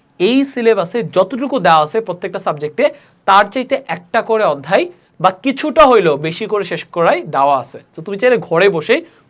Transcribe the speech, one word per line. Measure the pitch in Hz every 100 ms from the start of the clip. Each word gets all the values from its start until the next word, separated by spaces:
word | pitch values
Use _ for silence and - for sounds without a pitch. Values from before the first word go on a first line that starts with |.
| _ -
এই | 190 269
সিলেবাসে | 277 247 226 202 170 240
যতটুকু | 165 180 190 247 269 269
দেওয়া | 175 160
আছে | 151 220
প্রত্যেকটা | 220 175 185 185
সাবজেক্টে, | 175 151 151 180 294 - _ _
তার | - 196
চাইতে | 202 262 247 269 -
একটা | 170 - 226
করে | 214 220
অধ্যায় | 190 139 135 208 349 - _ -
বা | 180
কিছুটা | 190 277 269 302 311 277
হইলেও | 226 165 143
বেশি | 160 165 208
করে | 208
শেষ | 185 165
করাই | - 175 170 339
দেওয়া | 214 143 143 135
আছে। | - - _
তো | -
তুমি | 165 196
চাইলে | 247 233
ঘরে | - 165 202
বসেই | 170 156 294 - _